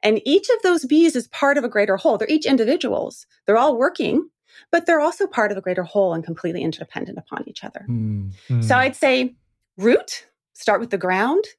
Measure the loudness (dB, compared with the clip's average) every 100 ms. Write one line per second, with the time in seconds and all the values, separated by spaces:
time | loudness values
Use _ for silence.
0 | 2 0 2 0 2 0 2 0 2 4
1 | 4 2 -8 -2 0 2 0 0 0 2
2 | 0 0 0 0 2 2 2 0 -2 -4
3 | -6 -10 -20 _ 2 4 4 2 0 0
4 | -2 0 -2 _ _ -20 _ 0 2 2
5 | 2 -2 -4 0 -2 -2 -4 -4 -2 0
6 | 2 0 -6 -8 -6 -4 -6 -6 -10 -12
7 | -12 -12 -12 -12 -12 -14 -16 -16 -8 -4
8 | -4 -4 -8 -12 _ -2 2 2 0 0
9 | 0 2 -2 -8 _ _ _ -2 2 2
10 | 0 -14 -16 _ _ -8 -2 0 0 -4
11 | -2 0 2 0 -2